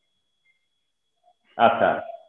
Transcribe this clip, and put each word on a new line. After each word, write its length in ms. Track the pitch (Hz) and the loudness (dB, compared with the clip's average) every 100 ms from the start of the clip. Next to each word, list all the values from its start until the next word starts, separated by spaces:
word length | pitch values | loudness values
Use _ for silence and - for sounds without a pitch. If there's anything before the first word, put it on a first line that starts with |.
| _ _ _ _ _ _ _ _ _ _ _ _ _ _ _ - | _ _ _ _ _ _ _ _ _ _ _ _ _ _ _ 0
আচ্ছা, 500 | 117 - 95 80 - - | 2 2 0 -2 -8 -18